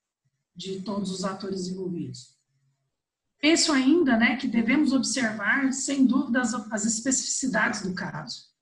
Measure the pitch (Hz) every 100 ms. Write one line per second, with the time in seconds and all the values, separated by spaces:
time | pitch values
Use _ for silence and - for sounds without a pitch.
0 | _ _ _ _ _ 175 185 190 214 202
1 | 185 185 196 - 196 185 180 185 175 170
2 | 127 123 - _ _ _ _ _ _ _
3 | _ _ _ _ 294 330 330 269 262 339
4 | 262 226 247 - - 233 - 294 262 262
5 | - 269 226 208 202 277 262 - - 277
6 | 220 277 - 247 220 240 - 214 220 -
7 | 269 262 - - 262 214 - 208 185 180
8 | 175 156 151 - - _